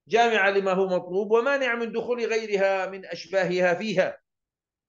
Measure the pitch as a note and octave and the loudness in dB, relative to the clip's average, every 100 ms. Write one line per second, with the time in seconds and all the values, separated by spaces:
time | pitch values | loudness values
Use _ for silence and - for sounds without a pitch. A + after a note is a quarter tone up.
0 | - G#3+ A#3 G#3+ G3 G3 F#3+ F#3 F#3+ F3+ | 0 2 4 4 2 2 2 2 2 0
1 | F3+ F#3 G#3 A3+ C4 C#4 B3+ A#3 A#3 A3 | -2 -4 2 2 2 0 0 -2 -4 -6
2 | A3+ A#3+ A3 A3+ A3 G3 G3 F#3+ F#3 G3 | -4 -4 -2 -2 -2 0 2 0 -4 -8
3 | F#3 E3+ - F#3+ F3+ F3+ F3+ E3+ A3 F3+ | -12 -14 -4 -2 0 2 2 0 -4 -6
4 | D#3+ - _ _ _ _ _ _ | -6 -10 _ _ _ _ _ _